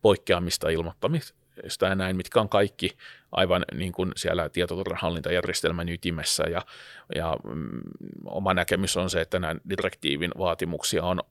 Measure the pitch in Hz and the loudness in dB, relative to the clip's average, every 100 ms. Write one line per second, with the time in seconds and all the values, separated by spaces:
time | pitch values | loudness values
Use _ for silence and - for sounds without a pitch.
0 | 110 95 - 90 87 - 76 80 82 - | 8 6 4 2 2 0 0 0 -2 -2
1 | 104 160 - _ _ - 92 - 92 95 | 0 0 -2 _ _ -16 -10 0 2 2
2 | 92 92 90 120 104 101 101 - 90 - | 0 -2 0 2 4 4 4 2 -4 -4
3 | - - _ - 92 90 - 65 92 87 | -20 -20 _ 0 4 4 2 -4 -4 -2
4 | 92 - 87 85 78 - 87 85 95 85 | -2 0 0 0 0 0 -2 -2 -4 -2
5 | 82 85 - 90 87 87 82 85 85 85 | -2 -2 0 0 0 0 0 0 -2 -2
6 | 92 82 73 - 78 82 - - - - | -2 -2 -2 0 0 0 -6 -16 -18 -20
7 | - - 82 71 - 69 71 - 50 50 | -8 -4 -2 -4 -4 -8 -8 -8 -12 -14
8 | - 50 50 - 98 92 87 92 95 90 | -14 -14 -8 -2 2 2 4 2 2 0
9 | 90 87 80 92 87 82 - 98 92 - | 0 0 0 0 0 -4 -6 -2 -2 0
10 | 78 71 87 - 90 82 85 82 - 90 | -2 0 -2 0 0 0 -2 -2 0 0
11 | 85 90 - | 0 -2 -4